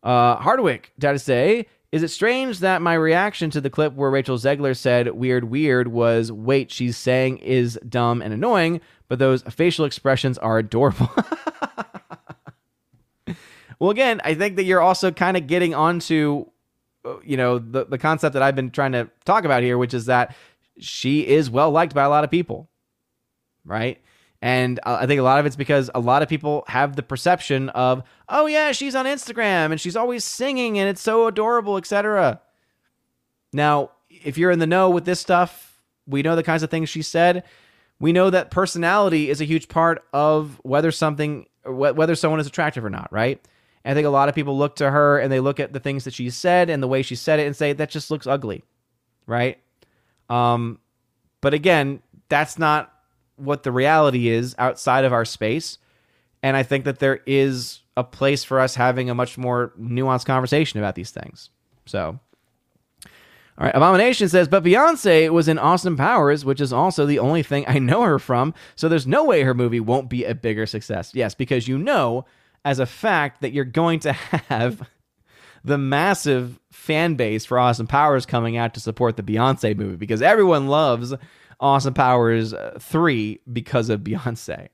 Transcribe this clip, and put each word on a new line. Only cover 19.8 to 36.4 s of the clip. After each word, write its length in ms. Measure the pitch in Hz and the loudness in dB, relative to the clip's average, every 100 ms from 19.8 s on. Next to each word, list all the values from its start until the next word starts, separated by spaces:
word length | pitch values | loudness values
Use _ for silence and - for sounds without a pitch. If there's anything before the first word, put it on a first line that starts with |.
| 123 | -2
is 120 | 123 113 | -4 0
that 280 | 123 120 - - _ _ _ | 0 0 -6 -20 _ _ _
she 440 | - - 131 147 | -16 -6 -2 -2
is 240 | 135 147 139 | 2 2 2
well 220 | 120 156 | 0 2
liked 240 | 151 175 | 2 0
by 80 | 143 | 0
a 60 | 139 | 2
lot 160 | 147 | 2
of 60 | 151 | 0
people, 380 | 165 170 113 160 _ _ _ _ _ _ _ _ _ | -2 -2 -10 -14 _ _ _ _ _ _ _ _ _
right? 380 | 73 104 117 - _ _ _ _ | -10 -6 -6 -8 _ _ _ _
And, 380 | 120 127 127 123 | -2 0 0 -2
uh, 140 | - 123 | -4 -2
I 60 | 127 | 0
think 140 | 143 | 2
a 20 | |
lot 160 | 127 139 | 4 4
of 80 | 147 | 2
it's 80 | |
because 380 | 135 139 143 127 | -4 0 0 0
a 60 | 127 | -4
lot 220 | 120 139 | 2 2
of 60 | 147 | 2
people 360 | 156 147 147 - | -2 -2 -4 -2
have 300 | 123 143 139 | -2 -2 -4
the 80 | |
perception 640 | 131 131 175 180 - 135 135 | -8 -4 0 0 0 -4 -2
of, 340 | - 127 131 - _ - | -2 0 0 -6 _ -4
"Oh 180 | 269 302 | 0 0
yeah, 260 | 302 302 | 0 0
she's 220 | 262 277 | -2 -4
on 120 | 262 262 | -4 -4
Instagram 640 | 285 - 233 214 185 156 | -6 -8 -4 -2 0 0
and 100 | 156 | -2
she's 160 | 175 196 | -4 -4
always 280 | 247 240 | -2 -4
singing 540 | - - 262 262 240 208 | -8 -6 -4 -2 -2 0
and 100 | 196 | -2
it's 120 | 190 | -2
so 260 | - 220 226 | 0 2 2
adorable, 500 | 208 220 240 208 196 | 0 0 0 0 -4
et 100 | 175 | -2
cetera." 540 | 202 208 208 156 - _ _ _ _ _ _ _ _ _ _ _ | -2 0 2 2 0 _ _ _ _ _ _ _ _ _ _ _
Now, 400 | 139 147 147 139 _ _ | -2 2 2 -2 _ _
if 280 | 160 147 139 | _ -8 0
you're 120 | 180 | 2
in 80 | 175 | 4
the 80 | 160 | 2
know 240 | 180 185 | 4 4
with 140 | 175 | 2
this 160 | 170 180 | 0 -4
stuff, 600 | - 175 175 - - _ _ _ - | 2 2 2 -4 -20 _ _ _ -6
we 160 | 139 | -2
know 140 | 151 | 0
the 60 | 165 | 0